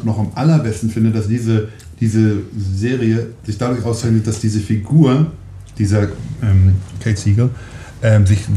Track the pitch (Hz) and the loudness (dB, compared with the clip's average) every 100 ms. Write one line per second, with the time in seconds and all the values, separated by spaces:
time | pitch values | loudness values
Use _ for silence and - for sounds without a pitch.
0 | 117 110 107 - 147 160 113 107 113 107 | -4 -2 -4 -2 2 2 0 -4 -4 0
1 | 110 107 101 117 113 110 107 - - - | 0 0 -2 -2 0 0 -2 -10 -16 -4
2 | 113 107 110 101 - 110 95 95 117 131 | 0 2 2 0 -6 -6 -4 -2 -2 0
3 | 113 113 113 - - 101 123 123 117 113 | 0 0 -2 -10 -8 -6 -4 -4 -4 -2
4 | 120 113 110 107 110 104 - 110 98 151 | 0 0 0 -2 -2 -2 -2 -4 2 4
5 | 135 135 160 - - - - - 104 104 | 4 4 0 -4 -16 -20 -12 -4 0 2
6 | 101 - - - 117 95 95 95 - - | 0 -4 -12 -6 2 4 4 2 -2 -6
7 | 113 107 104 101 123 - - - - - | -4 -2 2 2 2 -2 -14 -18 -18 -4
8 | 113 107 95 104 - | 2 4 6 2 2